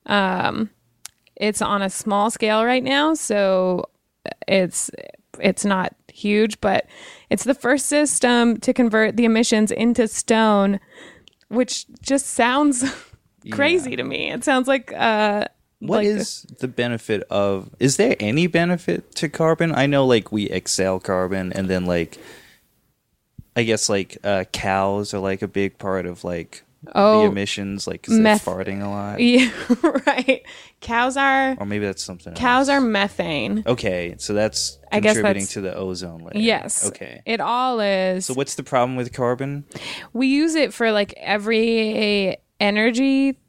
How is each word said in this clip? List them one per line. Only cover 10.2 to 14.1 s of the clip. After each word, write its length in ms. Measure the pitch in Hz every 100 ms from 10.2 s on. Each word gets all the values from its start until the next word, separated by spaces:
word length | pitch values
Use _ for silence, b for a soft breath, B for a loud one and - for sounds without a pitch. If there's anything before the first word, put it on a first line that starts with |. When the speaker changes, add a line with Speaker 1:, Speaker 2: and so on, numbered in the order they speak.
| - 226 220 202 196 202 B B B B B _ -
Speaker 1:
which 360 | 220 247 - - -
just 260 | - 269 -
sounds 560 | - 233 269 294 247
<laughs> 600 | 262 - - - _ _
Speaker 2:
Yeah. 120 | - 214
Speaker 1:
crazy 400 | 285 359 262 -
to 80 |
me. 280 | -